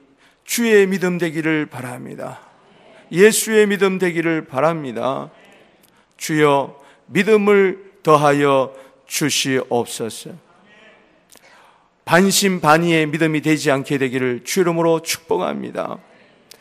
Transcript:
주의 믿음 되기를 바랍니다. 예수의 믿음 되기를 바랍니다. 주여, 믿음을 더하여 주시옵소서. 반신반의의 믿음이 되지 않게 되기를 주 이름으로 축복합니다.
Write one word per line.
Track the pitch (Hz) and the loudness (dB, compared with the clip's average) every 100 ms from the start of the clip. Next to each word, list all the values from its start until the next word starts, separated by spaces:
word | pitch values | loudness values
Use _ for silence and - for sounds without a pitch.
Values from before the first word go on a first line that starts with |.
| _ _ _ _ | _ _ _ _
주의 | - - 233 208 190 | -8 -2 2 4 4
믿음 | 190 180 175 | 0 -2 -2
되기를 | 170 156 156 156 147 | -4 -2 -2 -2 -4
바랍니다. | 127 123 127 131 143 135 131 - _ _ _ _ - - | -10 -14 -12 -14 -12 -14 -14 -20 _ _ _ _ -20 -4
예수의 | 165 208 214 220 214 208 | 4 4 4 0 2 2
믿음 | 202 190 185 | 2 0 0
되기를 | 185 165 165 160 156 | -2 -2 -2 -2 -4
바랍니다. | 131 151 165 139 110 120 139 147 - - _ _ _ _ _ _ - | 0 0 0 -6 -6 -4 -4 -8 -18 -20 _ _ _ _ _ _ -14
주여, | - 156 147 143 127 - - _ - | -4 2 4 4 -2 -10 -20 _ -6
믿음을 | 147 202 214 202 202 190 - - _ | -2 2 2 4 4 4 0 -12 _
더하여 | - 151 147 143 147 135 123 - - _ - | 2 4 4 4 2 2 0 -6 -20 _ -12
주시옵소서. | - 147 - 143 131 - 123 110 - 113 - 156 170 _ _ _ _ _ _ _ _ _ _ _ _ _ _ _ _ | -6 -4 -2 -2 -2 -2 -4 -4 -8 -10 -12 -16 -20 _ _ _ _ _ _ _ _ _ _ _ _ _ _ _ _
반신반의의 | - 165 196 185 196 180 151 160 170 165 156 | 0 2 2 2 0 0 2 4 4 0 0
믿음이 | 151 160 151 | 0 -2 0
되지 | 151 151 143 | 0 0 0
않게 | 139 131 143 | -2 -2 -2
되기를 | 131 127 127 120 | -2 -2 -4 -4
주 | - 190 | -4 -2
이름으로 | 175 170 165 165 | 0 0 0 0
축복합니다. | 160 - - 175 180 - - - - - _ _ _ _ - - | -4 -10 -4 -4 -4 -6 -10 -10 -10 -12 _ _ _ _ -20 -20